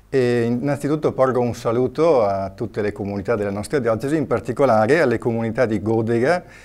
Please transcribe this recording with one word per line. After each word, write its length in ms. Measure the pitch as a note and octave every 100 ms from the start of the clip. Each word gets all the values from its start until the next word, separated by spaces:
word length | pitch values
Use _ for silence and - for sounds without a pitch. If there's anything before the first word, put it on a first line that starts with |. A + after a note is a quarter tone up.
| -
E 360 | C3+ B2 A#2+
innanzitutto 680 | A#2 A#2+ C#3+ C#3 C#3 D3+ C#3+
porgo 280 | C3 C3 B2
un 140 | A#2+
saluto 720 | G#2+ A#2 A#2 B2+ B2 E3 C3+
a 240 | G2+ G2 F#2+
tutte 320 | G2 A2+ -
le 120 | G#2
comunità 420 | G2 G2+ G2+ F#2+
della 160 | A2+ G2+
nostra 300 | G2 G2+ D3+
diocesi, 360 | A2+ A2 C3+ D#3
in 100 | B2
particolare 760 | A2+ - A2 C3+ G#2+ A2 D#3+
alle 160 | C#3 A2+
comunità 480 | B2 A2+ A2+ A#2 A#2+
di 160 | G#2+
Godega, 600 | G#2+ A2+ A2+ A#2 C3 F3 - -